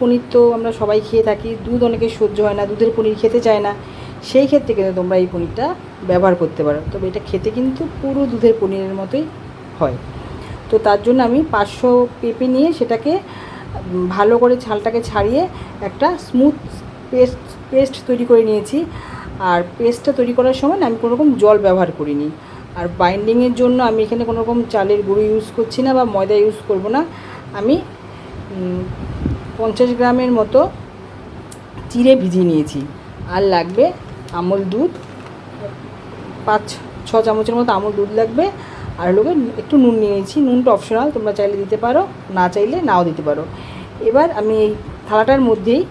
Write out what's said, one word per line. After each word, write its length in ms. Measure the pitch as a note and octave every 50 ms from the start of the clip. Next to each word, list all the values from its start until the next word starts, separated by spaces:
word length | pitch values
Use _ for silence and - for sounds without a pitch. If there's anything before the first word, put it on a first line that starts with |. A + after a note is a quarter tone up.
পনির 240 | B3+ A#3+ B3 A#3+ B3 - -
তো 60 | B3 A#3+ A#3 A#3
আমরা 160 | A3+ A3+ A3+ A3+ -
সবাই 200 | A3 G#3 G#3+ G#3+
খেয়ে 240 | G#3+ - A3+ A3+ A3 A3
থাকি, 280 | G#3 G3+ - A3+ A3+ G#3+ -
দুধ 140 | A3+ A#3+ A#3+ A#3+ A#3
অনেকে 180 | A3+ A3 A3+ A3+ A3 -
সহ্য 200 | A3 G#3 G#3 G3+ G#3
হয় 80 | G#3 G3+
না, 120 | G3+ G3+
দুধের 240 | G3+ G#3 G3+ A3+ A3+ A3+
পনির 200 | A3 A3 G#3+ G#3+ G#3
খেতে 200 | - A3 A3 A#3+ A#3
চায় 140 | A3+ G#3+ G#3 G#3
না, 60 | G3+ G3+ - - - - - - - - - -
সেই 240 | - - C4 C#4+
ক্ষেত্রে 260 | C4+ C#4+ C#4+ C#4 - A3
কিন্তু 160 | G3 F#3+ F#3+ F#3 F#3
তোমরা 160 | F3+ F3+ F#3 F#3 F#3
এই 60 | F3+ -
পনিরটা 420 | F3 E3+ D#3+ - - B3 D#4 F4+ - - - - - - F#3
ব্যবহার 260 | F3+ F3+ F#3 F#3+ F3+ F3 E3
করতে 200 | D#3 - - D#3
পারো। 140 | D3 D3 D3+ D#3 - -
তবে 120 | G3 F#3+ F#3
এটা 100 | F3+ G#3 - -
খেতে 200 | - F#3 - G#3+
কিন্তু 320 | G#3+ B3 B3+ C4 C4 - E4 D#4 - -
পুরো 260 | - C#4 C4+ C#4 C#4 B3+ A#3
দুধের 220 | A3 G#3+ A3+ A3+ A3+
পনিরের 340 | G3+ F#3+ G3 F#3+ F#3+ F#3+ F#3+ F#3+
মতোই 240 | F#3+ F#3+ - C#4 D#4+ - - - - - - - - - - -
হয়। 180 | E3 C3+ B2 - - - - - - - - - - - - - - -
তো 40 | - A3 A3
তার 120 | G#3 G3+ G3+ G3+
জন্য 200 | A#3 B3 C4 B3+
আমি 160 | A3+ A#3+ C#4+ D#4 D#4 -
পাঁচশো 360 | G#3+ G3+ G3 - - - B3 B3 B3 B3 A#3+ - -
পেঁপে 260 | - A#3 A3+ - B3+
নিয়ে 220 | B3+ B3+ C4 C#4+ E4 D#4+ -
সেটাকে, 340 | B3 A3+ A#3 A3+ - C#4+ E4 G4 - - - - - - - - - - - - - F#3 F3+
উম, 160 | F3+ F3+ F3+ F#3
ভালো 180 | G3+ G3+ G#3 A#3 A#3+ B3
করে 120 | B3 B3 A#3+ -
ছালটাকে 360 | A3 G#3+ G#3 G3+ A3+ A3 A#3 A3+
ছাড়িয়ে 400 | - - G#3 G3+ G#3+ A#3+ C#4+ F4+ F4+ - - - - - - G3+ G3
একটা 200 | - - C4+ D#4+ F4+ D4 -
স্মুথ 280 | - - B3 C4 D4 - - - - - - - - - - - -
পেস্ট, 280 | - B3+ B3+ B3+ - - - - - - - -
পেস্ট 240 | - C4 C#4 C4+ C4+ - -
তৈরি 180 | - B3+ A#3+ A#3+ A#3+
করে 120 | B3 A3+ A3+ A3
নিয়েছি। 300 | G#3+ G#3 G#3 - - D4 E4 D#4 - - - - - - - - - -
আর 220 | G3 F#3 F3 F3 F3 F3 - -
পেস্টটা 340 | A#3 A#3 A#3+ A#3 - - C4+
তৈরি 200 | C4 B3 A#3+ A#3+ A#3+
করার 180 | B3 B3+ C4 B3+
সময় 180 | C4+ C#4+ F4 G4+
না 60 | F4
আমি 100 | B3 A3+ A3+ -
কোনো 100 | A#3 A#3+
রকম 140 | A#3+ D#4 D4+ B3+ F#3+ G3+
জল 140 | G#3 G#3+ G#3
ব্যবহার 320 | G3 G3 F#3 F#3+ F#3 E3+ D#3+ -
করিনি। 300 | D3+ D3 D3 C#3+ D3 D3+ D#3 - - - - - - - - F3+
আর 80 | F3 F3+ E3+ -
বাইন্ডিংয়ের 540 | F#3 F3 F#3+ G3+ G#3 G#3+ A3+ A#3+ B3 B3 A#3+ A#3+
জন্য 180 | B3 B3 B3 B3+ B3
আমি 180 | A#3 A3 A3 A3
এখানে 220 | G#3+ A#3 A#3 A#3+
কোনো 160 | A3+ A#3 A3+
রকম 220 | A3+ A3+ A#3+ A#3+ A#3 - -
চালের 260 | G#3+ G3 G3 G#3 G#3 G3+
গুঁড়ো 200 | F#3+ G3 G#3 G#3+
ইউজ 240 | G#3+ A3 A3 G#3+ - -
করছি 260 | - A3+ A3 - - B3+
না 80 | C4+ C4
বা 100 | C4 B3+
ময়দা 320 | A#3 G#3 G3 F#3+ F#3+ G#3 G#3 G#3
ইউজ 160 | A3 G#3 G#3+ - -
করব 200 | G#3 F#3+ F#3 G#3
না। 120 | A3+ C#4 E4 E4 - - - - - - - - - G3+
আমি, 160 | G3+ A#3 D4 F4+ F#4 - - - - - - - - - - - - - G3
উম, 280 | F#3+ F#3 F3+ F3+ F3+ F#3 F#3 - - - - - - - - - - - - - -
পঞ্চাশ 320 | A3 A3+ G#3+ G#3+ B3 B3 B3 A#3+
গ্রামের 340 | B3 B3 B3 B3+ B3+ B3 B3 A3+
মতো 220 | G#3+ G#3 - B3+ D#4+ G4 - - - - - - - - - - - - - - - - - - - - - - - -
চিড়ে 220 | - A#3+ A#3+ C4 C4 - F#3
ভিজিয়ে 240 | F#3 F3 F#3 F3+ F3
নিয়েছি। 300 | E3 D#3 D3 D3 - C#3+ C3+ C#3+ C3+ - - - - - - - F3+
আর 80 | F#3+ G3+
লাগবে 420 | G3 F#3 F3 E3 E3+ F#3 G#3 C4+ F4 F4+ - - - - - - - -
আমল 280 | F3 F3 F3+ F#3+ G3 G3 F#3 F#3+
দুধ, 200 | A3 D4+ F4+ F4 - - - - - - - - - - - B2+ B2+ B2+ B2 - - - - - - - - - - - - - - -
পাঁচ 180 | G#3+ G#3+ G#3 - - - - - - - - -
ছ 40 | - - A3+ A3
চামচের 320 | A3+ G#3+ A3 A3 A3+ A#3 A#3+
মতো 120 | A#3+ A#3+ G#3+
আমল 200 | F#3+ G3+ G#3+ G#3 G3+
দুধ 120 | G3+ G3+ G#3+ A3
লাগবে। 260 | - A3+ A3+ B3+ E4+ G4+ G4 - - - - - - - - -
আর 80 | E3+ F3+
হলো 120 | F#3 G3+ A3
গিয়ে 100 | D4+ F4+ D#4 B3 A3+ - -
একটু 140 | - - D4+ C#4+ B3+
নুন 120 | A#3+ A3+ A3
নিয়ে 140 | G#3+ G#3 G3+
নিয়েছি। 220 | G3+ G3 F#3 - D4+ C#4+
নুনটা 240 | B3+ B3 B3 B3+ B3+ G#3+
অপশনাল, 320 | G3 - - A3 A3+ B3+ D4+ D4
তোমরা 160 | A#3+ G#3+ G#3+ G3+ G#3
চাইলে 180 | G3+ G3+ G3+ G3 G3
দিতে 140 | F#3+ A3 G#3+ A3+
পারো, 180 | A#3 B3+ D4+ G4 F#4+ - - - - F#3+
না 80 | F#3 F3+ F3+ F3+
চাইলে 220 | G3+ G3+ A3+ C#4 F#4 F4 C4
নাও 140 | G3 F3+ F3 E3+
দিতে 140 | D#3 D#3 D3+ D3+
পারো। 160 | D3 D3+ D#3 F3 - - - - - - - - - - - A3+
এবার 200 | A3+ C4+ D#4 E4+ D#4 G#3
আমি 140 | G#3 G#3+ A3 A3 G#3+
এই 80 | G#3 G#3+ - - - - - - -
থালাটার 340 | G#3 G#3+ A3 A3+ C4+ C#4 C4 A#3+
মধ্যেই 340 | A3 G#3+ F#3 G#3+ A#3 D4+ F#4 -